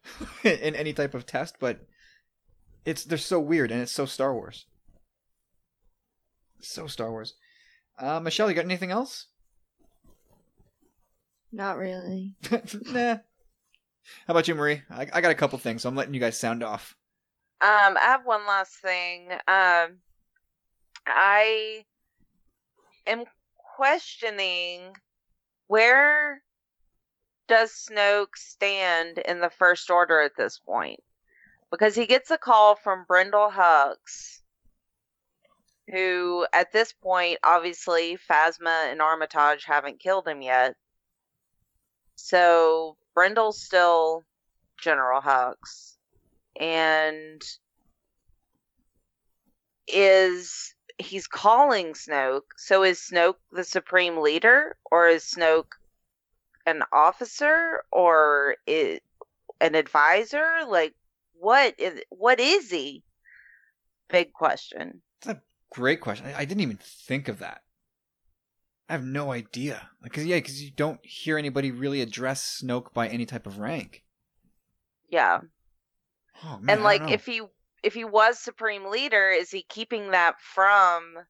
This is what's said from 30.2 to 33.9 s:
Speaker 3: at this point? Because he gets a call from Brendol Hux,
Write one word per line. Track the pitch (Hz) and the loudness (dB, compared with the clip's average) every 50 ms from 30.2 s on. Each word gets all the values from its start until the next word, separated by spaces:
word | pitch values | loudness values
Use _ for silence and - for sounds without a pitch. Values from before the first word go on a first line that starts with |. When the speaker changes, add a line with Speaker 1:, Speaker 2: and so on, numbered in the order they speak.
Speaker 3:
at | 147 143 - | 2 0 -2
this | - 104 113 - - | -4 -4 -4 -6 -10
point? | _ - 104 113 78 64 50 - _ _ _ _ _ _ _ _ _ _ _ _ _ _ | _ -8 -6 -6 -6 -8 -12 -16 _ _ _ _ _ _ _ _ _ _ _ _ _ _
Because | 170 - 214 214 208 | -2 0 0 2 2
he | 233 233 | 0 2
gets | 208 254 277 - - | 2 2 2 2 -2
a | 320 311 | -4 -2
call | - 254 226 214 214 208 208 | 2 4 6 8 8 6 6
from | - - 208 190 185 175 - | 4 0 -4 -4 -4 -2 2
Brendol | 180 180 190 196 208 208 208 208 | 2 2 2 2 2 2 2 2
Hux, | 196 196 180 170 160 143 139 135 | 2 4 4 6 6 6 4 2